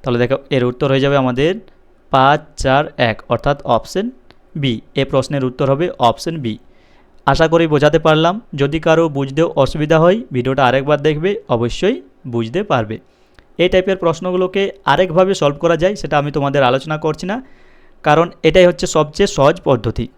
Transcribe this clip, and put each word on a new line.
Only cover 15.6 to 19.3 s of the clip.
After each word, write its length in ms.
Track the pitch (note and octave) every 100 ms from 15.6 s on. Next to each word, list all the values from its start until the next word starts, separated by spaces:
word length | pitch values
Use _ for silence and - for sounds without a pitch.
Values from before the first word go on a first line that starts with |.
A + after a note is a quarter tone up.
করা 120 | E3
যায়, 200 | E3 F3+
সেটা 200 | G#3 D3+ D3+
আমি 80 | C#3+
তোমাদের 300 | D3+ C#3 C#3 B2+
আলোচনা 280 | C3+ C#3+ D#3
করছি 280 | D#3 D#3 F3+
না, 60 | A#3 C4 - - - - _
কারণ 240 | D#3 D3+ F3 -
এটাই 220 | D#3+ F3+ F3+
হচ্ছে 160 | E3+ F3
সবচেয়ে 420 | D#3+ D3 - G3+